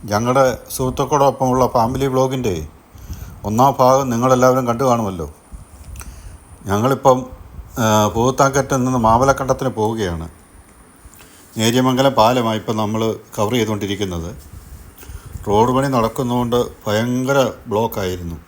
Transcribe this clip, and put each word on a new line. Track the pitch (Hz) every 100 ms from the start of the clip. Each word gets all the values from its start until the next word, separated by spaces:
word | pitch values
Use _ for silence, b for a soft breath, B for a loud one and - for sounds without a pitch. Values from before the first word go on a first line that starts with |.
| 107
ഞങ്ങളുടെ | 104 120 131 131 113 -
സുഹൃത്തുക്കളോടൊപ്പമുള്ള | - 131 123 135 147 139 123 131 127 123
ഫാമിലി | 127 113 131 139
വ്ലോഗിൻ്റെ | 127 131 131 113 85 76 - _ B B 90 B B
ഒന്നാം | 98 110 139 135
ഭാഗം | 127 131 135
നിങ്ങളെല്ലാവരും | 117 127 127 127 127 123
കണ്ടു | 117
കാണുമല്ലോ. | 135 120 107 92 76 - - - - - - - B B B B - - -
ഞങ്ങളിപ്പം, | 101 120 135 139 131 127 - - - - -
ആ, | 110 107 104
ഭൂത്താൻകെട്ടിൽ | 95 120 131 139 135 135 135
നിന്ന് | 127 131 113
മാമലക്കണ്ടത്തിന് | 117 135 139 135 131 131 113
പോവുകയാണ്. | 107 113 98 85 82 - - - - - - _ - - B B - -
നേര്യമംഗലം | 110 123 127 127 135 131
പാലമാണ് | 110 127 113 110
ഇപ്പം | 98 110
നമ്മൾ | 107 110 113 104 - -
കവർ | 104 123
ചെയ്തുകൊണ്ടിരിക്കുന്നത്. | 107 107 101 98 101 87 82 82 - - - - - - B B B B -
റോഡ് | 104 120 127
പണി | 135 131
നടക്കുന്നതുകൊണ്ട് | 110 - 123 123 120 120 120 - -
ഭയങ്കര | 107 120 123 131 139 123 - -
ബ്ലോക്കായിരുന്നു. | 101 113 113 95 90 87 80